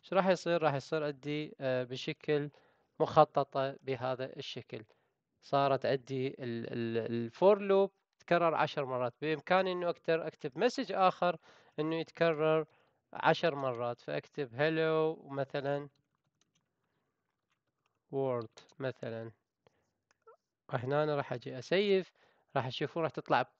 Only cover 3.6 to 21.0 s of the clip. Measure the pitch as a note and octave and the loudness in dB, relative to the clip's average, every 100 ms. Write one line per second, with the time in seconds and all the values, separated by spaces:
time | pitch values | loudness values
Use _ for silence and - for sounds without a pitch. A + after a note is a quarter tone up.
3.6 | C3+ C#3 C3 B2+ B2+ B2+ C3 - - - | -4 -6 -6 -4 -4 -4 -8 -10 -12 -12
4.6 | - A#2+ G#2 _ _ _ _ _ - C#3+ | -12 -14 -14 _ _ _ _ _ -2 2
5.6 | C#3 C3+ A2+ C3+ A#2+ C3+ C3+ - B2+ A#2 | 2 2 2 -2 -2 -4 -4 -6 -6 -6
6.6 | A#2 B2 A2+ A2+ A2+ A#2 A#2 - F#3 G#3 | -6 -4 -2 -2 -2 -4 -4 4 6 6
7.6 | G3+ G3 G3 _ _ _ - F3 E3+ C#3+ | 4 4 4 _ _ _ 0 2 2 2
8.6 | D3+ - C3 B2+ B2 _ D3+ D3+ - F#3 | -2 -2 -4 -2 -4 _ -4 -4 2 2
9.6 | F#3+ F3+ F3 E3 - E3 D#3+ - D3 C#3 | 2 -2 -4 -4 -2 -2 -2 -8 -8 0
10.6 | A#3+ G#3 D3+ F#3+ F#3 - F3+ E3+ - - | 0 0 -4 2 2 4 0 -2 -12 -20
11.6 | _ - D#3 E3 D#3 - E3+ D3+ D#3 D#3+ | _ -4 -2 -2 -6 0 2 2 2 2
12.6 | D#3 _ _ _ _ - D3+ E3 E3+ C#3+ | 0 _ _ _ _ 0 2 4 0 0
13.6 | C3+ A#2 A#2+ A#2+ - D3 - - C3 A#2 | -4 -2 -4 -6 -6 -6 -6 -10 -8 0
14.6 | D#3 D#3+ D#3+ D#3+ D#3 D#3+ C#3+ C#3 C3+ C#3+ | 0 2 2 2 0 -2 -8 -6 -4 -4
15.6 | C#3 C#3+ D3 _ _ _ _ _ _ _ | -2 -2 -4 _ _ _ _ _ _ _
16.6 | _ _ _ _ _ _ _ _ _ _ | _ _ _ _ _ _ _ _ _ _
17.6 | _ _ _ _ _ C3+ C3+ B2 A2+ - | _ _ _ _ _ -4 -2 -2 -6 -14
18.6 | - - C3+ - B2 A2+ A2+ - _ _ | -20 -8 -8 -6 -8 -8 -10 -16 _ _
19.6 | _ _ _ _ _ _ - B4 _ _ | _ _ _ _ _ _ -20 -20 _ _
20.6 | - C3 B2 C#3+ | -8 -6 -2 -2